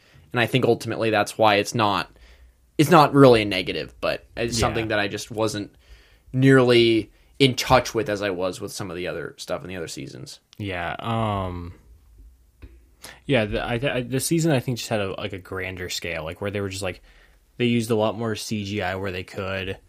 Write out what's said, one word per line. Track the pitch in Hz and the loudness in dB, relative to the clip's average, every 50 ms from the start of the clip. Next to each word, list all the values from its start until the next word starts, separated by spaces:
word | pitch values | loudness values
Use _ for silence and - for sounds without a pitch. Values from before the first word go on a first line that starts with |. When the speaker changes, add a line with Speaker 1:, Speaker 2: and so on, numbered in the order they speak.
| _ _ _ - - _ - | _ _ _ -20 -16 _ -2
Speaker 1:
and | 123 | -2
I | 117 | -2
think | 110 - 131 120 | 0 0 0 2
ultimately | 117 117 110 - 113 110 - 110 113 | 2 2 2 0 -6 -4 -2 0 0
that's | 107 104 104 - - | 2 2 0 0 0
why | - 110 107 104 | 2 2 4 4
it's | 101 101 - - | 4 2 0 0
not, | 120 110 104 98 90 80 - _ - - - - _ - - _ _ _ _ _ - | 0 0 2 0 -2 -4 -6 _ -20 -20 -20 -20 _ -20 -20 _ _ _ _ _ 2
it's | 151 143 | 4 6
not | 180 160 147 131 - | 8 8 6 8 8
really | 139 139 131 120 110 107 | 8 10 10 10 8 4
a | |
negative, | 104 95 92 92 98 92 80 69 64 - - | 0 -2 -4 -4 -4 -4 -6 -8 -10 -10 -6
but | - 80 - - - _ - | -4 -4 -4 -4 -8 _ -8
it's | - 117 120 120 113 | -6 -6 -4 -2 0
Speaker 2:
Yeah. | 123 | -2
Speaker 1:
something | 123 110 113 113 107 | 0 0 -2 -4 -2
that | 110 104 | -2 -2
I | 104 101 | -2 -2
just | 98 104 - - | -4 -8 -10 -8
wasn't | 117 104 110 110 - 104 101 - _ _ _ - - - _ _ _ _ _ _ - | -4 -2 -2 -2 -2 -4 -10 -10 _ _ _ -20 -20 -20 _ _ _ _ _ _ -2
nearly | 131 131 135 135 135 127 123 123 120 117 117 113 110 104 - _ _ _ _ _ - | 4 6 8 8 8 8 8 6 6 6 6 4 2 0 -4 _ _ _ _ _ 2
in | 139 127 120 | 2 2 2
touch | - - - 135 123 - - - | 2 0 4 4 4 4 2 -4
with | 117 104 104 | -4 -2 -2
as | 104 98 101 | -2 -4 -2
I | 104 | -4
was | 92 87 92 92 90 - | -4 -4 -4 -6 -6 -6
with | 101 98 - | -10 -12 -10
some | - 107 95 | -10 -10 -10
of | 82 | -8
the | 87 90 85 | -8 -6 -6
other | 80 85 73 - - - | -6 -8 -8 -10 -12 -14
stuff | - - 90 85 - | -10 -8 -8 -8 -8
in | 90 | -10
the | 95 | -10
other | 92 82 76 | -10 -10 -10
seasons. | - - 67 - - 64 - - - - _ _ - | -10 -12 -12 -12 -14 -16 -16 -18 -18 -20 _ _ -14
Speaker 2:
Yeah, | - 107 101 92 87 85 82 - - | -10 -8 -8 -6 -6 -6 -6 -8 -8
um, | - 120 117 113 113 110 104 98 95 92 90 90 87 85 - - _ - - - _ _ - - - - _ _ _ _ _ _ - - - - _ _ _ _ - - - - _ | -6 -4 -4 -2 -2 -2 -2 -2 -4 -6 -8 -8 -10 -12 -14 -18 _ -20 -20 -20 _ _ -20 -20 -20 -20 _ _ _ _ _ _ -20 -20 -20 -20 _ _ _ _ -20 -20 -20 -14 _
yeah, | - 139 120 107 | 0 0 0 0
the, | 104 104 110 - | 0 -2 -4 -4
I, | 98 120 120 123 143 - | -4 -4 -4 -2 -2 -4
I, | 123 123 | -4 -6
the | 117 127 131 | -4 -4 -4
season, | - - 170 170 156 165 147 | -2 0 0 0 2 2 2
I | 127 | 0
think, | - - 127 113 | 0 -2 -6 -6
just | - - | -4 -4
had | 117 107 | -4 -2
a, | 101 95 - | -2 -4 -6
like, | - - 101 101 | -8 -8 -8 -10
a | 95 | -10
grander | 92 - 95 92 92 92 92 92 90 90 | -12 -10 -10 -8 -8 -8 -8 -8 -8 -8
scale, | - - - 87 82 82 78 | -8 -8 -8 -8 -8 -8 -8
like, | 80 87 - | -8 -10 -8
where | 101 101 98 | -8 -6 -4
they | 104 | -4
were | 98 98 | -4 -4
just, | 95 98 101 | -6 -6 -6
like, | 92 90 - - - - _ _ _ _ _ _ _ _ | -6 -8 -8 -12 -20 -20 _ _ _ _ _ _ _ _
they | - 123 | -2 0
used | 120 120 120 113 110 | 2 2 2 0 2
a | 120 | 2
lot | 107 107 110 95 | 2 2 2 0
more | 107 117 113 107 | -2 -4 -6 -6
C | 98 - - 113 107 101 | -6 -6 -6 -6 -6 -6
G | 98 104 104 95 | -6 -6 -4 -4
I | 90 95 | -4 -4
where | 95 95 98 90 | -4 -6 -6 -8
they | 92 92 | -8 -10
could. | - - - 98 92 95 95 92 92 95 - _ | -10 -10 -8 -8 -6 -6 -6 -6 -8 -10 -12 _